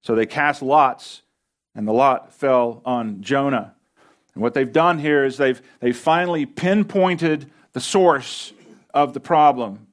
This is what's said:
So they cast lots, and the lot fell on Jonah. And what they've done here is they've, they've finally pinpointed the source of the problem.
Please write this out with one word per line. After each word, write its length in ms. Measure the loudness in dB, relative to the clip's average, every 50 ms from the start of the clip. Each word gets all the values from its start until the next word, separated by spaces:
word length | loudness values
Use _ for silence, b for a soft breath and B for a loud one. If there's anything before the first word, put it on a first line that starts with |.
So 120 | _ -2 0
they 120 | 0 0
cast 340 | -2 -2 0 0 0 0 -2
lots, 640 | -2 2 4 4 4 2 0 -4 -14 -20 -20 -20 _ _ _ _ _ _ _ _ _ _ _
and 120 | -10 -4
the 60 | -2
lot 420 | 2 2 4 4 2 0 -4 -14 _
fell 480 | _ -2 2 2 2 0 -2 -6 -8 _
on 380 | -6 -6 -4 -6 -8 -10 -12
Jonah. 520 | -6 -2 -2 0 0 0 -2 -4 -6 -8 _ _ _ _ b b b b b b b b _
And 80 | -4
what 120 | -4 -2 0
they've 180 | -2 -4 0
done 260 | 0 2 2 2 2 0
here 260 | -2 0 0 2 0
is 120 | 0 0
they've, 260 | 0 0 0 0 -4 b b b b
they've 160 | -4 -4 -4
finally 500 | -2 0 0 0 0 0 -2 -2 -4 -4
pinpointed 1040 | -6 -8 -4 -2 0 0 0 0 0 0 0 0 0 0 -2 -2 -2 -2 -2 -6 b b b b b
the 80 | _ -10
source 720 | -10 -2 2 4 4 4 4 2 -2 -10 -14 -14 -14 -16 -20 b b b b b b b
of 220 | 0 0 0 0 -2
the 60 | -10
problem. 680 | -4 0 4 6 6 6 4 2 -4 -8 -8 -14 -18 _